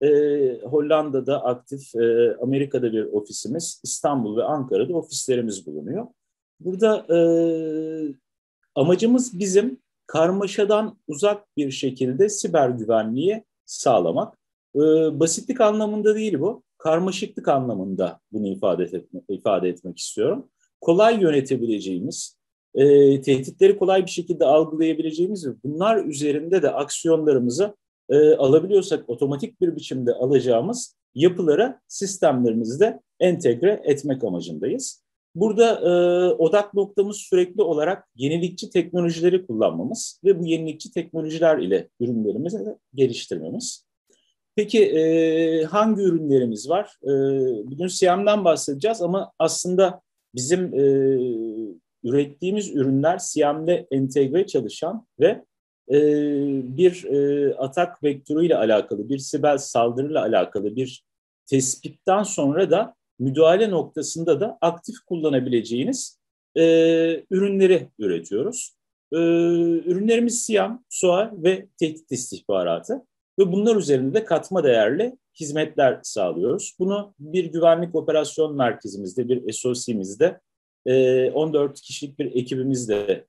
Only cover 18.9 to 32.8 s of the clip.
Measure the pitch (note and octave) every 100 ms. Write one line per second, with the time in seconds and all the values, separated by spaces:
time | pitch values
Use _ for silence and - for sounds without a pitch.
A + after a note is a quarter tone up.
18.9 | F2+ - F2 - F#2 A2+ F#2+ F2+ F2 F2+
19.9 | E2+ - - A#2+ A3+ - _ _ _ -
20.9 | E3+ G#3+ A3+ F3 D3 C3+ C3 A#2 G#2 F#2
21.9 | F2+ A#2 E3+ - _ _ _ _ - C#3+
22.9 | C#3+ C#3 C#3 C#3 C3 B2+ - G3 G3+ F#3
23.9 | F#3+ F#3 - E3+ D#3+ D3+ D3+ D#3 D#3 D#3+
24.9 | D#3 D#3+ D#3 F#3 G#3 D3 A2+ C#3 D#3 F#3+
25.9 | A3 E3 C#3 D3 D3 D#3+ F#3 C#3+ A#2 C#3
26.9 | - E3 D#3+ D3+ C3+ B2 B2+ G3+ - _
27.9 | _ - D3 D3+ D#3 C#3 D#3 F#3 G3+ F3+
28.9 | D#3 - A#2+ C#3 C#3+ A3+ - F3 D3+ -
29.9 | C3 A#2+ - B2+ C#3 A#2+ A#2 E3 B3 -
30.9 | _ _ - E3 E3+ E3+ D3 B3 C4 _
31.9 | - F#3+ G3 E3 C3 B2 A2+ A2+ C3+